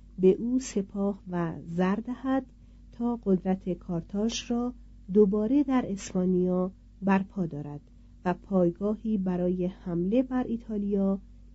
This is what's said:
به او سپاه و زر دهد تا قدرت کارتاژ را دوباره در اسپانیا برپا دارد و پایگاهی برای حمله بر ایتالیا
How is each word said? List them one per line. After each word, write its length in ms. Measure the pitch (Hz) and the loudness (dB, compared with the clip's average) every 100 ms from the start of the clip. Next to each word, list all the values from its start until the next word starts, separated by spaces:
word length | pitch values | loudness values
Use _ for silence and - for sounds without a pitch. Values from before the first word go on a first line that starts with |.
| - - | -14 4
به 100 | 185 | 4
او 300 | - 233 254 | 6 2 -2
سپاه 640 | - 202 196 202 196 196 185 | -2 -4 -4 -2 -4 -4 -6
و 220 | 175 170 147 170 | -4 -4 -4 -6
زر 280 | 170 185 | 0 0
دهد 520 | 214 226 247 269 269 269 - - - - | 0 -4 -6 -2 -2 -4 -14 -20 -20 -16
تا 260 | - 240 233 | -6 -4 -2
قدرت 480 | 202 185 190 185 190 | 0 0 2 -2 -4
کارتاژ 760 | 175 - 170 - 202 226 226 - | -6 -6 -8 -6 -4 -2 -4 -4
را 240 | 240 247 247 - - - | -4 -4 -8 -18 -18 0
دوباره 500 | 202 208 208 214 285 | 4 6 4 2 2
در 220 | 269 254 - | 2 0 0
اسپانیا 840 | 196 - 185 180 180 180 180 185 - - - | -6 -4 0 2 2 2 0 -2 -6 -20 -6
برپا 440 | 196 196 190 196 170 | 2 2 0 -6 -6
دارد 340 | 143 147 147 - - - - | -6 -10 -12 -16 -20 -20 -8
و 100 | 185 | -4
پایگاهی 840 | 180 - 190 175 170 202 214 220 214 | -4 0 2 2 2 -4 -4 -2 -2
برای 480 | 185 180 180 180 180 | 0 0 0 0 -2
حمله 560 | - 180 170 180 240 | -4 -6 -2 0 0
بر 220 | 262 254 | 0 -2
ایتالیا 760 | 254 233 233 214 202 202 196 196 - - - | -4 -6 -6 -6 -2 0 0 -2 -6 -20 -16